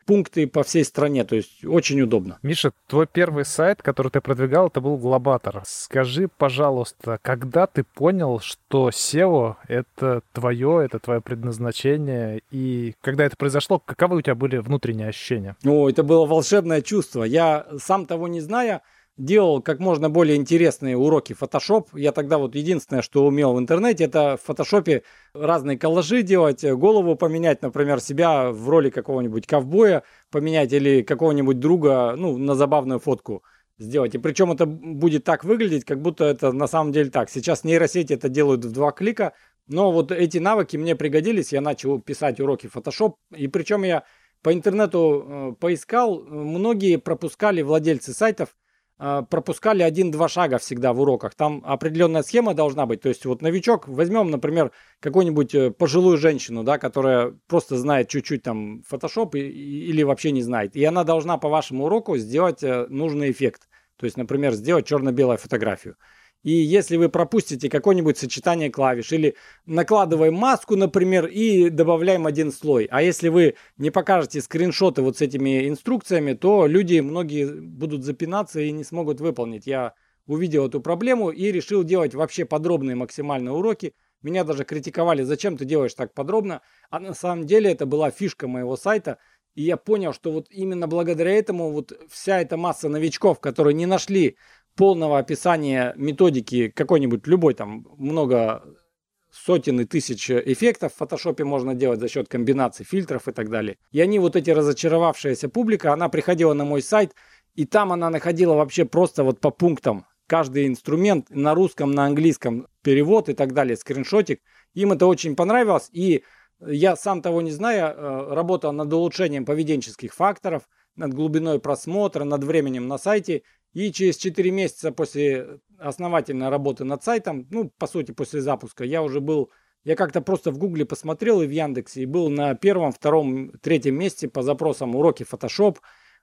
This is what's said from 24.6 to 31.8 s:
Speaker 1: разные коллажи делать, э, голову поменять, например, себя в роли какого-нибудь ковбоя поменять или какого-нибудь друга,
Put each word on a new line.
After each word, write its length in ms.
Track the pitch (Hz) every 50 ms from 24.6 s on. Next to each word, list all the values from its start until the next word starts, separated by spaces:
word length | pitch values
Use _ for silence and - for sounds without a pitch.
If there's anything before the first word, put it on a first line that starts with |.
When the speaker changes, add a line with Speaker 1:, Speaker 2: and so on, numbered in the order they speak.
| 151 - - 208 170 175 151 120 - _ _ _ _ _ _
Speaker 1:
разные 440 | 147 147 151 170 160 131 143 139 123
коллажи 440 | - 160 165 180 165 147 220 247 220
делать, 420 | 180 190 185 165 151 135 - -
э, 100 | 143 131
голову 400 | 127 151 202 220 208 180 170 160
поменять, 460 | - 180 165 160 165 170 165 143 -
например, 400 | - 131 - 147 147 143 143 123
себя 500 | - - 143 143 170 170 156 139 127 127
в 160 | 117 107 113 131
роли 220 | 156 165 143 135
какого-нибудь 580 | - 131 113 - 139 127 123 117 107 110 - -
ковбоя 560 | - 147 131 131 160 202 226 208 180 143 - _ _ _ _ _
поменять 440 | - 147 147 160 160 160 143 120 131
или 280 | 143 139 143 139 131
какого-нибудь 580 | 113 - 147 123 165 160 147 143 139 131 135 127
друга, 560 | 123 156 175 180